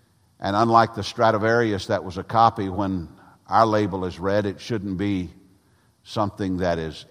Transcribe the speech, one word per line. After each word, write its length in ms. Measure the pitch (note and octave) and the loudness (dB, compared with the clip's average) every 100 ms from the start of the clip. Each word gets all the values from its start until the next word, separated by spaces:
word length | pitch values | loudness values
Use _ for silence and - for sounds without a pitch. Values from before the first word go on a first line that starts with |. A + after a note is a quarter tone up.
| _ _ _ _ | _ _ _ _
And 160 | G2 G2+ | -2 0
unlike 400 | A#2 A2+ A2+ - | 4 4 4 0
the 80 | |
Stradivarius 840 | G2 - A2+ A2 A2+ A#2 A#2 G2 - | -6 0 2 4 2 2 2 -2 -2
that 160 | G2+ | -2
was 140 | F2 F#2 | -4 -10
a 60 | |
copy, 460 | F2+ A2+ A2+ A2+ F#2+ | -2 4 4 4 -4
when 400 | F#2 G2 F#2 D2+ - - _ - | -2 -2 -4 -8 -16 -20 _ 0
our 180 | G2 A2+ | 2 4
label 400 | G#2+ G#2 F#2+ F#2 | 2 0 -2 -6
is 140 | E2+ | -4
read, 260 | F#2+ G2+ G2+ | -2 0 -2
it 160 | F#2 | -6
shouldn't 360 | - A2+ G2 F2+ | -6 -6 -4 -4
be 360 | G2+ F#2+ E2+ - _ _ _ _ _ _ | -2 -2 -4 -12 _ _ _ _ _ _
something 540 | - A#2 G2+ - G2 F2+ | -8 -4 -4 -4 -4 -2
that 220 | F2+ E2+ | -2 -2
is 260 | D#2+ D2+ - | -4 -10 -10